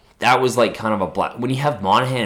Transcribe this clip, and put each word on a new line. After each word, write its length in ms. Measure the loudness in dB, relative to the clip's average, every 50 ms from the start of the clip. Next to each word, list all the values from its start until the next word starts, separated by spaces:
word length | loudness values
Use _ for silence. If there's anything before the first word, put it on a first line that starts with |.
| _ _ _ -2
That 240 | 2 2 2 4
was, 160 | 2 2 2 2
like, 160 | 2 0 0
kind 180 | -4 -4 -2
of 80 | -2 -2
a 60 | -2
black, 320 | -4 -2 -2 -4 -4 -4 -6
when 100 | -4 -4
you 60 | -2
have 240 | -2 -2 -2 -2 -2
Monahan 380 | 0 2 2 2 2 0 -2 -2 -4